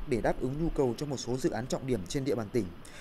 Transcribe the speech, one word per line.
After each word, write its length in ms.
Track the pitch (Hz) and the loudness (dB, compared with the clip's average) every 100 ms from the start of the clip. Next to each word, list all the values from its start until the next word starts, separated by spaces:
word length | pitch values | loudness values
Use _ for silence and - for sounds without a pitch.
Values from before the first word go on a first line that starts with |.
| - | 0
để 120 | 120 | 2
đáp 200 | 139 180 | 2 2
ứng 220 | 127 143 | 0 0
nhu 60 | 165 143 | 0 4
cầu 180 | 131 113 | 2 2
cho 80 | 147 | -2
một 120 | 127 | -2
số 200 | - 131 | -2 0
dự 120 | 170 | 0
án 180 | 107 127 | 0 0
trọng 200 | 175 135 | -2 0
điểm 120 | 117 87 | -2 0
trên 180 | 147 131 | -2 0
địa 100 | 113 | 0
bàn 120 | 104 | 2
tỉnh. 120 | 120 95 - - - | 0 0 -4 -14 -14